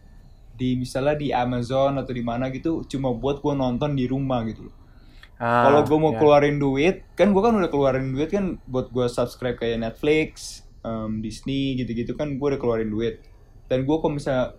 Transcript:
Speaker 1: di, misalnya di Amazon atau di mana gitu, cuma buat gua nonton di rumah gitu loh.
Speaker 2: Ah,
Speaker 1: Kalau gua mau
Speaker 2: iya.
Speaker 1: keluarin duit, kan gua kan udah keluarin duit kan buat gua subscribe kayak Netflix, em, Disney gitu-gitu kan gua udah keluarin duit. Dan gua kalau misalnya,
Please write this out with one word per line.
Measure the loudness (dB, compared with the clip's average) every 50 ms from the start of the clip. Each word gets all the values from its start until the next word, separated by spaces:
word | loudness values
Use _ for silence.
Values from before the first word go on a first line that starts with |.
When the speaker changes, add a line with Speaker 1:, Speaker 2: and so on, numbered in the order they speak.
| -20 -20 -20 -20 -20 -20 -20 -20 -20 -20 -10
Speaker 1:
di, | -4 -2 -2 -2 -2
misalnya | -2 -4 -4 -2 0 0 0 0
di | -2 -2 0
Amazon | 0 0 0 -2 -2 -2 -2 0 2 2 2 2 -2
atau | -4 -6 -6
di | -6 -4
mana | -4 -4 -2 -4 -4
gitu, | -6 -4 -4 -2 -2 -4 -4
cuma | -6 -6 -4 -2 -2
buat | -2 -2 -2 -2 -2 -2 -2
gua | -2 0 0
nonton | 0 0 0 0 -2 -2 0
di | -2 -2
rumah | -2 -2 -2 -2 -2 -2 -2 -4
gitu | -4 -8 -10 -14 -18
loh. | -20 -20 -20 -20 -20 -20 -20 -20 -20 -20 -20 -20 -10
Speaker 2:
Ah, | -6 -2 2 4 4 6
Speaker 1:
Kalau | 6 6 6 6
gua | 4 4 4
mau | 4 2 2
Speaker 2:
iya. | 4
Speaker 1:
keluarin | 6 6 8 8 6 4 2
duit, | 2 0 0 2 2 2 2 2 0 -6 -8 0
kan | 2 4 4
gua | 4 4 4 4
kan | 4 2
udah | 2
keluarin | 2 2 2 2 2 2 0 -2 -2
duit | -2 -2 -2 -2
kan | -2 -2 -2 -2 -4 -6 -8
buat | -6 -4 -4 -4 -2
gua | -2 0 0
subscribe | 0 0 0 -2 -2 -4 -4 -6 -6 -4 -2
kayak | -2 -2 -2 -2
Netflix, | -4 -4 -6 -2 0 2 2 2 2 -2 -6 -12 -16 -16 -16 -16 -20 -20 -20 -14
em, | -10 -8 -6 -6 -6 -6 -6 -6
Disney | -6 -8 -10 -10 -8 -6 -4 -2 -2 -2 -2
gitu-gitu | -4 -4 -4 -4 -4 -6 -6 -6
kan | -6 -6 -4 -4 -2
gua | -2 -2 -2
udah | 0 0
keluarin | 0 0 0 -2 -2
duit. | -4 -2 -4 -4 -4 -8 -12 -20 -20 -20 -20 -20 -20 -20 -6
Dan | -4 -2 -2 0
gua | 0 0 0
kalau | 0 -2 -2
misalnya, | -2 -2 -2 0 0 -2 -2 -6